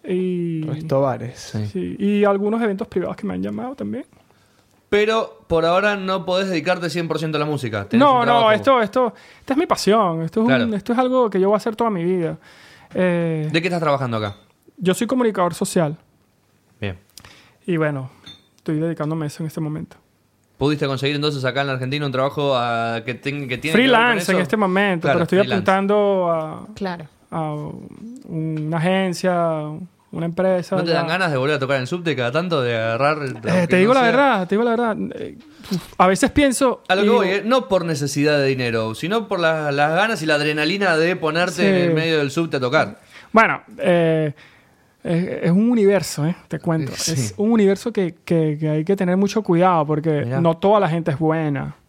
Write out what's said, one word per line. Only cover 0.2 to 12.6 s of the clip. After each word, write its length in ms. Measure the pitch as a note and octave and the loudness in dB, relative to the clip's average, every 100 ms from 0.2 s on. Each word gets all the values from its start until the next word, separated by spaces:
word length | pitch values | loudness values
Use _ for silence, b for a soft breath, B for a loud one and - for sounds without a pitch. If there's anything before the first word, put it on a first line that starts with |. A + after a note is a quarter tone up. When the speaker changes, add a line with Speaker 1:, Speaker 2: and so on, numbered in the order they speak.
| F#3 F3+ E3+ D#3+ | -2 -2 -4 -4
Speaker 2:
Restobares. 760 | D#3 D3+ D#3+ C#3 C#3 A#2 A#2+ - | -6 -6 -2 0 0 -2 -8 -12
Speaker 3:
Sí. 260 | - G#2+ G#2 | -10 -6 -6
Speaker 1:
sí, 280 | F#3 F3+ - | -6 -8 -2
y 280 | G3+ G#3 G3+ | 0 2 2
algunos 360 | G3 G#3 A3+ | 2 -2 -2
eventos 280 | A#3 F#3+ A3 | -2 -4 -6
privados 260 | F#3+ F3 F3+ | -4 -6 -6
que 100 | G3+ | -8
me 100 | F3+ | -6
han 60 | |
llamado 320 | G3 G#3+ B3 | -6 -8 -10
también. 320 | C#4 - B3 - _ b b b b b b _ | -10 -8 -8 -12 _ b b b b b b _
Speaker 3:
Pero 500 | G3+ G#3+ A3+ A3 - _ | 2 2 0 -2 -10 _
por 180 | E3 E3 | 2 4
ahora 300 | F3+ G#3 G3+ | 4 2 0
no 300 | F#3+ F#3+ E3+ | -2 -4 0
podés 240 | F#3 F#3+ | -2 0
dedicarte 400 | F3 D3+ F3+ E3+ | -2 0 -2 -2
cien 180 | D#3 E3 | -4 -4
por 120 | D3+ | -4
ciento 180 | D#3 D3+ | -2 -2
a 20 | |
la 60 | D3+ | -2
música. 400 | C#3+ B2 G#2 G2+ | -2 -4 -6 0
Tenés 180 | A#3 C#4+ | 4 4
Speaker 1:
No, 100 | B3+ | 4
Speaker 3:
un 40 | |
Speaker 1:
no, 40 | A#3 | 4
Speaker 3:
trabajo. 260 | A#3+ A3+ | 4 4
Speaker 1:
esto, 300 | G#3+ G#3 B3+ | 4 4 2
esto, 320 | G#3 B3+ B3 - B B | 2 0 -2 -4 B B
esta 140 | - | -4
es 40 | C4+ | -2
mi 80 | F4 | 0
pasión. 580 | - - A3 F#3 E3 | 0 2 2 2 0
Esto 180 | E3 A3 | -4 0
es 20 | |
un, 40 | A3+ | 2
Speaker 3:
Claro. 220 | B3+ A#3 G#3 | 2 2 -2
Speaker 1:
esto 160 | - | 0
es 80 | A#3+ | 2
algo 300 | B3+ B3+ A#3 | 4 2 2
que 100 | F#3+ | 2
yo 80 | F#3+ | 4
voy 80 | G#3+ | 2
a 20 | |
hacer 200 | A#3 G#3+ | 0 0
toda 120 | A#3 | -2
mi 140 | F#3+ | 0
vida. 340 | E3+ F#3 D#3+ D#3 B B | 0 0 -2 -4 B B